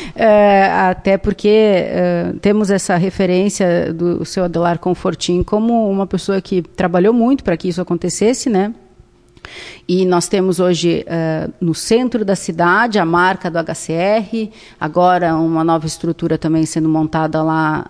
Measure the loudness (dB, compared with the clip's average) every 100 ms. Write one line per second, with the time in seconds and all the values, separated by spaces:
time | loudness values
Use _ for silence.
0 | -14 0 4 6 6 6 4 2 0 0
1 | 0 0 0 -2 2 4 4 2 0 0
2 | 0 0 -2 -2 0 2 2 0 0 0
3 | 0 0 2 2 0 0 0 2 0 -2
4 | -2 -2 -4 -4 -2 0 0 0 -2 -2
5 | -2 -4 -2 -2 0 0 2 2 0 0
6 | -2 -4 -2 -4 -2 -4 -4 -4 0 2
7 | 2 4 2 2 0 -2 -2 -4 -2 -2
8 | -2 0 0 0 0 0 0 -4 -18 -20
9 | _ _ _ _ -20 -18 -20 -14 -2 0
10 | 2 0 0 0 0 2 2 2 0 -2
11 | -4 -4 -2 -4 -6 -4 -4 -4 0 0
12 | 0 -2 -2 -2 -4 -2 2 2 2 0
13 | 0 2 2 0 -4 -4 -6 -8 -6 -2
14 | 0 0 -2 -6 -8 -10 -20 -10 -4 2
15 | 2 4 2 0 0 0 2 0 -2 -6
16 | -6 -4 -2 -2 0 0 0 0 0 0
17 | 0 -2 -2 -2 0 0 0 -2